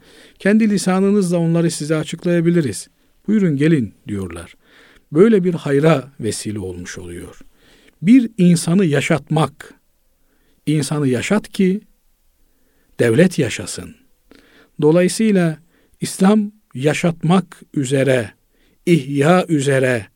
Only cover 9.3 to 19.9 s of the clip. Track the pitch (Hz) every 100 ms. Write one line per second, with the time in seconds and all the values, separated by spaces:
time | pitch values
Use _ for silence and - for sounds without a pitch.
9.3 | 156 151 - - _ _ _ _ _ _
10.3 | _ _ _ - 151 139 147 139 120 -
11.3 | 302 - - 185 202 _ _ _ _ _
12.3 | _ _ _ _ _ _ - 120 117 185
13.3 | 180 120 - - - - - _ _ _
14.3 | - _ _ _ - 151 170 180 - 220
15.3 | 190 170 156 _ _ _ - 170 - 190
16.3 | 214 208 - _ 123 147 147 175 165 160
17.3 | 190 185 - - 156 131 139 135 127 101
18.3 | - _ _ _ _ - 165 131 139 147
19.3 | 185 170 151 139 131 131